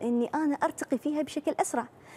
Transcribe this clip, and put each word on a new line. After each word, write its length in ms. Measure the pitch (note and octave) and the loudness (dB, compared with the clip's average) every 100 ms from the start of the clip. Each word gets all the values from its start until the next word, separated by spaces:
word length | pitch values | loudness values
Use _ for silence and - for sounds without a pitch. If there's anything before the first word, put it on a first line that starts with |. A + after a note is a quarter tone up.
إني 240 | A#3 A#3+ A#3+ | 0 2 2
أنا 200 | D4+ D#4 | 2 0
أرتقي 440 | C#4+ D#4+ - - B3+ | 2 0 -2 -2 -2
فيها 240 | D4 D4+ | 0 -2
بشكل 320 | C#4+ D4+ D4+ - | -2 -2 -2 0
أسرع. 260 | F#4 B3 B3 - - | 0 0 -4 -12 -20